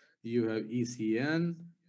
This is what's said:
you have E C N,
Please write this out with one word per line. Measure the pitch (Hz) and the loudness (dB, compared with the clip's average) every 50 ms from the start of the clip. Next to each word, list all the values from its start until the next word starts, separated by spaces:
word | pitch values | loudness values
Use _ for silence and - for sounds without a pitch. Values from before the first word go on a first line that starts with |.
| - _ _ _ | -20 _ _ _
you | - 117 117 120 113 | -6 0 2 2 2
have | 110 110 110 107 110 | 2 0 -2 -2 -2
E | 120 123 117 | -2 -2 -2
C | 120 - - 110 110 110 117 | -2 -2 -2 0 2 2 2
N, | 139 151 160 165 175 170 165 - - - - _ _ | 2 2 2 2 2 0 -2 -6 -12 -18 -20 _ _